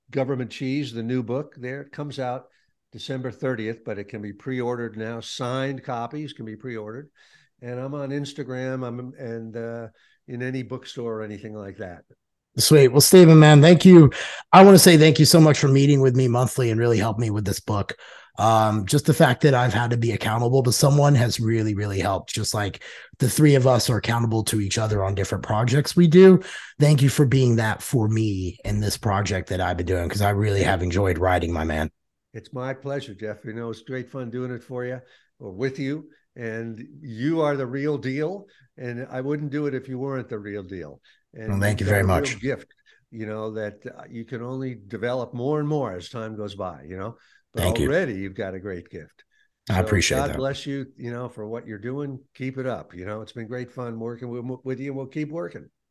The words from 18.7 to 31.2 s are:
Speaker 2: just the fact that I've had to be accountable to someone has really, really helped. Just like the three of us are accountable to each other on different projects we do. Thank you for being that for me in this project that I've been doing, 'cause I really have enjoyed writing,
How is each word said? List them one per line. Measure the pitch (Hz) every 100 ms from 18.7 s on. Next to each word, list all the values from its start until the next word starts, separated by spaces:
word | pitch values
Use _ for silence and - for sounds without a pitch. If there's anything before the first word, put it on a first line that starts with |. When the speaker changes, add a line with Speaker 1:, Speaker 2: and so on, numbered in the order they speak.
| 107
Speaker 2:
just | 95 147 -
the |
fact | - 147 120
that | 151
I've | 127 123
had | 101 120
to | 120
be | 117
accountable | 104 113 113 120 135
to | 123
someone | - 147 143 143
has | 139 120 -
really, | 110 113 107
really | 101 104 95
helped. | 98 95 -
Just | - 104
like | 110 101 - - - - -
the | 123
three | - 151
of | 139 127
us | 120 -
are | 110
accountable | - 117 113 110
to | 107 110
each | 98 117
other | 110 104
on | 95
different | 95 98 92
projects | - 107 120 139 143 -
we | 175
do. | 175 190 180 - - - -
Thank | 147 147
you | 135
for | 139
being | 139 135 127 113
that | 110 101
for | - 123 107
me | 110 110 95 92 -
in | - 104
this | 104 -
project | 110 98 98 98 -
that | 92
I've | 90 90
been | 87
doing, | 90 85
'cause | 101
I | 101
really | 101 107 98
have | 90 95
enjoyed | 90 90 95
writing, | 82